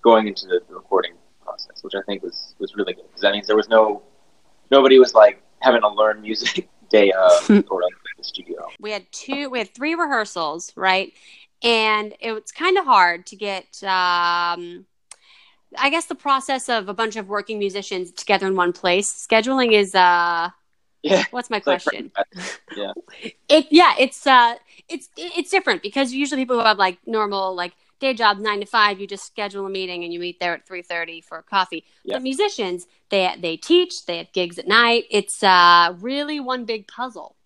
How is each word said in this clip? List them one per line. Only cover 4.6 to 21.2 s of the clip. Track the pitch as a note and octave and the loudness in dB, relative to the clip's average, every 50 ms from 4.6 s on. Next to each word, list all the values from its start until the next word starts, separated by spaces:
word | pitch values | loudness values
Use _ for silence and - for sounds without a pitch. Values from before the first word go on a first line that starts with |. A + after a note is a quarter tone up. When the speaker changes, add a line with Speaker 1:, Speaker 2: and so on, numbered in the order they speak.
| _ _ | _ _
Speaker 1:
nobody | C#3 C#3 C3+ C3+ C3 C3 | 4 6 8 8 8 8
was, | B2+ - - | 8 8 8
like, | A2+ G#2+ G#2 - - _ _ _ _ | 8 8 8 6 0 _ _ _ _
having | - C3 B2 A#2 | 0 2 2 4
to | G#2+ G#2+ | 2 0
learn | G2+ G#2 G#2+ G#2+ G#2+ G#2+ | 0 2 0 0 0 -2
music | G#2+ G#2+ A2 G#2+ A2+ - - - - _ _ _ | -6 -8 -8 -6 -6 -6 -6 -6 -10 _ _ _
<laughs> | _ _ | _ _
day | - G#2+ G2+ G2 | 4 4 6 6
of | F#2 F#2+ F#2+ F#2 - - - - | 4 4 6 6 6 4 4 4
Speaker 2:
<laughs> | G#3 G3+ - - | 4 4 4 0
Speaker 1:
or, | G2 F2+ | -4 -4
like, | F2+ F2+ | -4 -4
in | - _ _ - - _ | -6 _ _ -20 -20 _
the | - | -16
studio. | - - - - - - - - - - - | -14 -14 -14 -14 -12 -14 -14 -14 -16 -18 -14
Speaker 2:
We | G3 G#3+ | -12 -10
had | G#3+ G3+ F#3 _ | -10 -10 -12 _
two, | - - - - C#4 C#4 C#4+ C4+ | -20 -18 -10 -10 -8 -8 -8 -6
we | B3 B3 | -6 -6
had | G#3+ G3 _ | -6 -6 _
three | A#3+ C4 D#4 E4 | -8 -6 -6 -2
rehearsals, | E4 F4 D4 C#4 A#3 G#3+ G#3 - F3+ E3 D3+ D3+ E3+ - - _ | -2 -2 -2 -2 -4 -4 -4 -6 -6 -6 -6 -6 -8 -12 -16 _
right? | - F3+ F#3+ F#3 F#3+ F#3+ - _ _ _ - - - - _ _ _ | -4 0 0 0 0 -2 -6 _ _ _ -20 -20 -20 -20 _ _ _
And | - A#3 A#3 A3+ G#3+ G#3+ G#3+ G#3 G#3+ G#3+ - _ | -2 0 0 2 0 0 -2 -2 -4 -8 -12 _
it | - A3+ | -10 -10
was | A3 G#3+ _ - | -10 -10 _ -16
kinda | - - D#4 F4+ F#4 G4 | -12 -4 -2 0 0 0
hard | F4+ C4 A#3+ G3+ F3+ F3 E3+ E3+ F#3 | 2 4 4 4 4 4 0 -4 -10
to | - - | -20 -14
get, | F#3+ G#3 G3+ G3 F#3 - _ - - | -10 -8 -6 -6 -8 -10 _ -20 -12
um, | - G3 F#3 F#3 F3+ F3+ F3 F3 F3 F3 F3 F3 F3 F3 F3 F3 F3 F3 F3 F3+ G3 _ _ _ _ _ - _ _ _ _ _ _ _ _ _ _ _ - - | -6 -2 -2 0 0 0 0 0 0 0 0 0 -2 -2 -4 -6 -8 -14 -14 -18 -20 _ _ _ _ _ -20 _ _ _ _ _ _ _ _ _ _ _ -8 -4
I | B3 C#4 | -2 -2
guess | C#4+ E4+ E4 | -2 -2 -4
the | - D#4+ | -6 -12
process | - _ C#4+ C4+ C4+ C4 - C4+ C4 - - | -8 _ -2 -2 -2 0 -4 -6 -6 -4 -4
of | A#3+ A3+ G3 F#3+ | -4 -4 -4 -6
a | G3+ | -6
bunch | F#3+ A3+ A3 G#3 | -4 -4 -4 -4
of | A3+ G3+ F#3+ | -10 -10 -6
working | G#3 G3+ G3+ - A3 G#3 | -6 -8 -6 -6 -8 -6
musicians | G3+ G3 F#3 G3+ F#3+ - G3+ F#3 F#3 E3+ | -6 -6 -6 -8 -10 -8 -8 -8 -8 -10
together | _ - - - G3+ F#3 F#3+ | _ -16 -4 -2 -2 -2 0
in | F#3+ F#3+ | -2 -2
one | F#3+ F3 F3 | 0 0 -2
place. | F3 - - F3+ F3 F#3+ G3+ - - - - - | -2 -2 -2 0 0 0 -2 -4 -10 -12 -4 0
Scheduling | A3+ A3 A3 B3 C4+ C4 B3+ A#3 | 0 0 0 0 -2 0 0 2
is, | A3 G#3 G3+ F#3 F#3+ | 2 2 2 2 2
uh, | F#3+ F3+ F3+ F3 F3 E3+ F3 E3+ E3+ E3 F3+ _ _ _ _ _ _ _ _ _ _ | 4 4 4 4 2 0 -2 -2 -4 -6 -6 _ _ _ _ _ _ _ _ _ _
Speaker 1:
Yeah. | - - G3 F3+ | -2 0 0 0